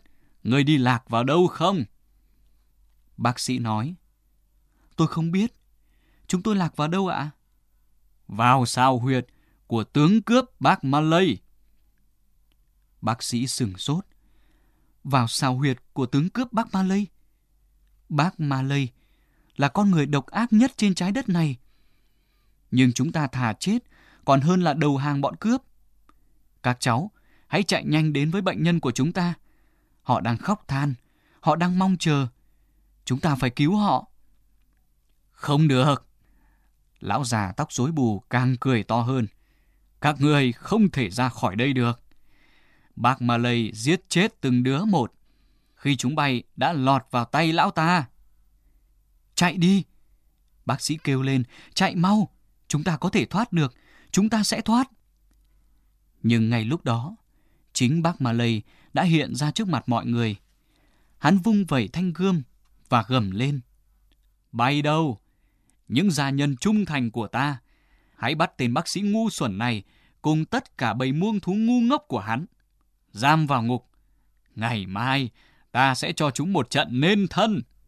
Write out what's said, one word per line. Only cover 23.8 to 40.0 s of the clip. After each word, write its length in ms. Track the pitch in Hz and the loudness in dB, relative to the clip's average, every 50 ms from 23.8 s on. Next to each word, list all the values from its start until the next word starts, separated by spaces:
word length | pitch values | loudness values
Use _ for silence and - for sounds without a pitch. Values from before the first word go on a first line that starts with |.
| - _ _ _ _ _ _ _ _ | -4 _ _ _ _ _ _ _ _
còn 160 | - 139 139 | 2 4 4
hơn 200 | 131 160 185 185 | 4 4 2 2
là 120 | 180 160 139 | 2 0 0
đầu 240 | 156 151 151 143 | 2 2 2 2
hàng 240 | 135 139 147 143 143 | 0 0 -2 -2 -2
bọn 140 | 139 - - | -2 -4 -4
cướp. 260 | - - 214 240 262 - _ _ _ _ _ _ _ _ _ _ _ _ _ _ _ _ _ _ _ - | -4 -2 -2 -2 -2 -4 _ _ _ _ _ _ _ _ _ _ _ _ _ _ _ _ _ _ _ -4
Các 140 | 123 123 - | -4 -4 -2
cháu, 320 | - 135 113 123 170 214 - _ _ _ _ _ _ | 0 0 0 0 -2 -6 -10 _ _ _ _ _ _
hãy 160 | _ - 165 202 | _ -2 -2 0
chạy 220 | - 196 156 - | 0 -2 -2 0
nhanh 280 | 143 151 156 156 156 147 | 0 0 2 2 2 0
đến 180 | 143 143 156 | 0 0 0
với 100 | 165 196 | -2 -2
bệnh 220 | 185 190 - - 151 | -2 -2 -2 0 0
nhân 160 | 170 175 165 | 0 0 0
của 120 | - 127 | 0 -2
chúng 220 | 120 - - 165 175 | -2 -2 -2 -2 -2
ta. 200 | 190 175 175 165 - _ _ _ _ _ _ _ _ _ _ _ _ | -2 -2 -2 -4 -6 _ _ _ _ _ _ _ _ _ _ _ _
Họ 200 | _ - 123 98 | _ -2 -2 0
đang 160 | 87 113 120 | 0 -2 -4
khóc 300 | 113 - - 214 - - | -4 -2 -4 -4 -4 -6
than, 260 | - 139 135 143 147 131 - _ _ _ _ _ _ _ _ | -6 -4 -2 -2 -4 -4 -6 _ _ _ _ _ _ _ _
họ 140 | - 165 151 | -2 0 0
đang 240 | 160 170 180 180 180 | 2 0 0 2 2
mong 160 | 190 190 190 165 | 2 2 0 0
chờ. 280 | - 165 151 143 135 120 - _ _ _ _ _ _ _ _ _ _ _ _ _ _ | 0 0 2 2 0 -4 -6 _ _ _ _ _ _ _ _ _ _ _ _ _ _
Chúng 140 | - 123 135 | -4 -4 -2
ta 160 | - 170 143 | 0 0 0
phải 140 | 127 - 127 | 0 -2 -2
cứu 260 | 123 - 147 151 196 | 0 0 2 2 2
họ. 360 | 214 208 196 139 127 - - _ _ _ _ _ _ _ _ _ _ _ _ _ _ _ _ _ _ _ _ _ _ _ _ | 2 2 2 0 0 -2 -8 _ _ _ _ _ _ _ _ _ _ _ _ _ _ _ _ _ _ _ _ _ _ _ _
"Không 360 | _ _ - - 143 147 160 | _ _ -4 0 2 4 4
được." 400 | 151 135 127 127 151 139 127 - _ _ _ _ _ _ _ _ _ _ _ _ _ _ _ _ _ _ _ | 4 4 4 4 2 2 0 -4 _ _ _ _ _ _ _ _ _ _ _ _ _ _ _ _ _ _ _
Lão 240 | - - 101 123 143 | -4 -2 -2 -2 -2
già 280 | 120 120 110 104 92 | -2 -2 -2 -2 -4
tóc 200 | - - 151 - | -4 -6 -8 -6
rối 200 | - - 123 147 | -4 -2 -2 -2
bù 280 | 165 151 127 117 107 95 | 0 0 0 0 0 -2
càng 360 | - - - 123 127 127 131 120 | -4 -4 -2 0 0 0 0 0
cười 240 | - 131 131 113 98 | 0 0 0 0 0
to 180 | - 110 120 | 0 0 0
hơn. 260 | 120 120 135 131 113 98 - _ _ _ _ _ _ _ _ _ _ _ _ _ | 0 0 0 -2 -2 -4 -6 _ _ _ _ _ _ _ _ _ _ _ _ _